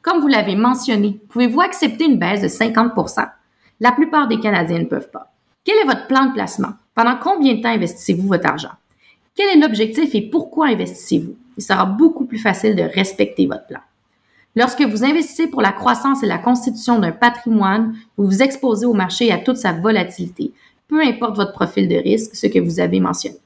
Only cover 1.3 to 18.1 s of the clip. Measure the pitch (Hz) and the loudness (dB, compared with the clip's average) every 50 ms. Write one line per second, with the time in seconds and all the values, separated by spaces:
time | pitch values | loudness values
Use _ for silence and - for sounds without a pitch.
1.3 | - 233 247 233 233 302 359 381 403 - 320 233 226 - 330 320 254 175 175 175 | -2 0 0 2 2 2 0 0 0 -2 -2 -2 -2 0 2 2 2 2 2 0
2.3 | 202 196 196 175 - - 226 226 226 226 233 240 - 202 - - - - - - | 0 0 -2 -2 0 -2 -2 0 2 0 0 2 0 -2 -4 -2 -4 -4 -4 -6
3.3 | - _ _ _ _ _ _ _ _ _ 220 240 247 254 320 320 311 302 285 226 | -8 _ _ _ _ _ _ _ _ _ 2 2 4 4 0 2 2 0 2 2
4.3 | 226 226 220 214 202 175 170 160 170 170 165 160 160 - - - - - - _ | -2 0 0 0 0 0 0 0 -2 -2 -2 -4 -4 -6 -6 -10 -18 -18 -18 _
5.3 | _ _ _ _ _ _ _ - 427 440 403 269 233 - - - 262 269 269 254 | _ _ _ _ _ _ _ 2 2 4 4 2 0 0 0 -2 0 0 0 0
6.3 | - 214 196 - - - 196 - - _ _ _ _ 226 233 240 254 254 - 349 | -2 -4 -6 -6 -4 -6 -6 -6 -8 _ _ _ _ 0 0 0 0 -2 -2 -2
7.3 | 392 349 285 269 233 214 226 233 226 214 175 165 - - - - 180 175 190 196 | 0 2 2 2 2 2 0 -2 -2 0 -2 -2 -4 -6 -2 -2 -2 0 0 0
8.3 | 185 175 180 151 147 156 - - - _ _ _ _ _ _ _ _ _ _ _ | 0 0 0 -2 -2 -4 -10 -14 -16 _ _ _ _ _ _ _ _ _ _ _
9.3 | _ - 403 392 370 302 294 302 220 208 220 220 220 294 330 - - - 202 - | _ -2 0 4 6 6 4 4 2 0 0 0 0 0 0 0 0 -2 -2 0
10.3 | - 330 302 - - 311 311 277 226 185 180 180 - - - - - - 165 180 | -2 -4 -4 -2 -2 0 2 2 2 0 -2 -6 -6 -8 -4 -2 -2 -2 -2 -4
11.3 | - _ _ _ _ 208 202 - 196 190 190 190 196 220 320 320 330 - 277 - | -14 _ _ _ _ -12 -4 -2 0 0 0 -2 2 4 4 4 4 0 -6 -6
12.3 | 233 220 - 214 185 - - 214 208 175 170 165 - 190 196 190 - - 202 202 | -6 -2 -2 -2 -2 0 0 0 2 2 -2 -2 -2 -2 -2 -2 0 0 -2 -2
13.3 | - - - 90 - - - _ 131 - _ _ _ _ _ _ _ _ _ _ | 2 0 0 0 -2 -8 -10 _ -18 -18 _ _ _ _ _ _ _ _ _ _
14.3 | _ _ _ _ _ 220 240 254 - - 294 226 208 208 240 277 302 339 311 - | _ _ _ _ _ 0 0 0 2 0 0 0 0 0 0 2 2 0 0 -2
15.3 | - - 330 330 - 262 214 196 196 - 196 247 247 240 - 269 269 269 - 202 | -2 -2 -4 -2 0 0 0 0 -2 0 0 0 0 0 0 0 0 0 0 -2
16.3 | - 170 - 240 247 247 - 262 - - - - 240 220 190 165 165 - 240 240 | -2 0 0 0 0 2 0 -4 -6 -4 -2 0 2 2 2 0 0 2 2 2
17.3 | 233 - - 233 220 214 196 190 196 220 226 226 - - - _ | 2 0 -2 0 2 2 2 2 2 0 0 -2 -4 -10 -16 _